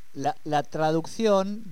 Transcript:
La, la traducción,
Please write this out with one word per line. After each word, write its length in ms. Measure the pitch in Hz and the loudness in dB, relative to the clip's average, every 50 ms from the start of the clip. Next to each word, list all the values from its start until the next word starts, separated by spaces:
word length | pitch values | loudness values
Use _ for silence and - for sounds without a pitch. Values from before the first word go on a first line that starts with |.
| - - - | -10 -10 -6
La, 200 | 139 135 143 151 - - | -4 -2 -2 -2 -2 -4
la 220 | 156 151 147 143 | 0 0 0 0
traducción, 1000 | - - 156 156 156 160 165 160 - - - 226 214 202 190 190 196 208 220 226 185 | 0 -2 0 2 2 2 2 0 -2 -2 0 2 4 4 4 4 2 -2 -6 -8 -10